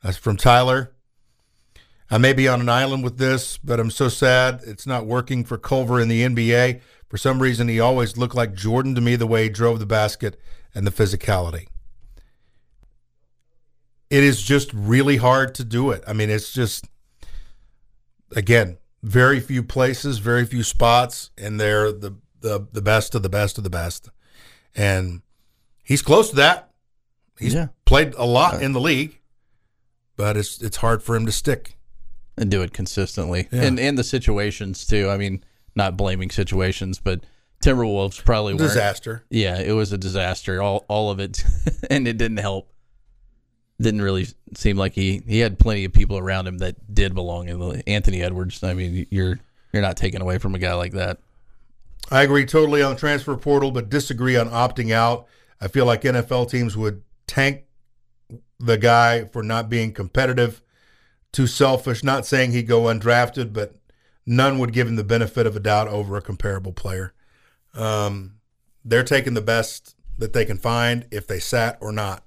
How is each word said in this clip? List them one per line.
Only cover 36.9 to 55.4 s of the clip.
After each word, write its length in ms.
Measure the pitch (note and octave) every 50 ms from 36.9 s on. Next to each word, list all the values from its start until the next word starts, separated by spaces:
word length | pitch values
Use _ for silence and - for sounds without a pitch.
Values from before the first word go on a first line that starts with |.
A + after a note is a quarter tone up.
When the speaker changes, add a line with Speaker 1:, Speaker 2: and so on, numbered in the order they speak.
| F#2+ -
Speaker 2:
but 220 | - G2 F2+ E2 - - _ _ _ _ _ _ -
Timberwolves 600 | D3 C3+ B2 A#2 A2 G2+ G2+ G2 G2 - - -
probably 280 | - A#2 A2 G#2+ G2+ G2
weren't. 140 | - D#3+ D3
Speaker 1:
Disaster. 560 | - B2 G#2+ G2+ F#2+ - - A2+ A2+ A2+ _ _
Speaker 2:
Yeah, 280 | - A2+ G#2 F#2 F2+ F#2
it 140 | F#2+ - G#2+
was 200 | A2 G#2+ G2 G2+
a 60 | G2
disaster, 640 | F#2 F#2+ F#2 F#2+ F#2 F2+ F#2 - - - F#2 F#2
all, 240 | G2+ G2+ G2 G#2 - _
all 220 | G#2 G#2+ G#2+ G#2
of 80 | G2+ F#2+
it, 240 | G2 G2 G2+ - - - - - -
<laughs> 240 | E3 - - - -
and 160 | C3+ C#3 C3
it 120 | A#2+ A#2 A2
didn't 200 | A#2 A2+ A2+ G#2
help. 320 | G2+ G2+ G2 F#2+ - _ _ - _ _ _ _ _ _ _ _ _ - _ _ _ _ _ _ _ _ _ _
Didn't 220 | A#2+ A2+ G#2+ G#2+ G2+
really 240 | G2 F#2+ F#2+ F#2 - - _ _ - -
seem 220 | - - A2 G2+
like 160 | G2 F#2+ F#2+ -
he, 280 | - G2 F#2+ G2 G2 -
he 120 | A2+ G#2+ A2
had 180 | A#2 A2+ F#2+ -
plenty 260 | - A2+ G#2+ G2+ F#2+
of 80 | F#2 -
people 260 | - F#2 - G2+ F#2+
around 280 | F#2 F#2 F#2+ F#2+ F#2
him 120 | F#2 F#2 F2+
that 360 | F2+ F2+ F2 - - - G#2
did 200 | G#2+ G2+ G2 F#2
belong 340 | F#2 F2+ F2 E2+ F2 F2 F2
in 100 | F2 F2
the, 240 | F2 F2 - - - -
Anthony 340 | G2+ G#2 G2 G#2 F#2+ F2+ F2
Edwards, 400 | F2+ F2+ F2+ F#2 F2+ - - -
I 120 | F#2 F2+
mean, 320 | F#2 F#2 F2 F2 F#2 - -
you're, 300 | G2 G2 F#2 F#2 F2+ - - _ _ _ _ _ -
you're 100 | G#2+ G2+
not 140 | F#2+ F2
taking 240 | - - G2 F2 F#2+
away 180 | F#2 F2+ F#2 F#2
from 160 | - F#2+ F#2+
a 40 | F#2
guy 140 | F2+ F2+ F2+
like 180 | F2 F2 F2 -
that. 260 | F#2+ F#2 F#2 F2+ - _ _ _ _ - - - - - - - - - - - - - -
Speaker 1:
I 120 | C3+ C3 C#3+
agree 240 | C#3 C#3 C#3 C3+
totally 360 | B2 - D#3+ D#3 D3+ D3 D3 C#3+
on 120 | C3+ C3
the 60 | B2+
transfer 340 | - D3 D3 C#3+ C#3+ D3+ C#3
portal, 340 | A#2+ - D3 C#3+ C#3 C#3 C#3
but 180 | B2+ B2 A2+ G2+
disagree 480 | A#2+ D3 C#3+ - C#3+ A2+ B2+ B2+ B2+
on 140 | A#2+ A2+ A#2
opting 420 | A#2 A#2 B2 B2 B2 - A#2+ A2+ A2
out. 340 | A2+ A#2 A#2+ A#2+ A#2+ - _ _ _